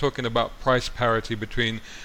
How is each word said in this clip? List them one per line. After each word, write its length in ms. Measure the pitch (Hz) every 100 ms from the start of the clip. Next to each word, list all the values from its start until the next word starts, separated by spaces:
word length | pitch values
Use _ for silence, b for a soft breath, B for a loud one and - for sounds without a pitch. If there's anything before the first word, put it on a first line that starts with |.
| 143
talking 180 | -
about 280 | 120 117 117 -
price 260 | 135 127 -
parity 460 | - 120 113 -
between, 480 | 110 107 - 113 113 B B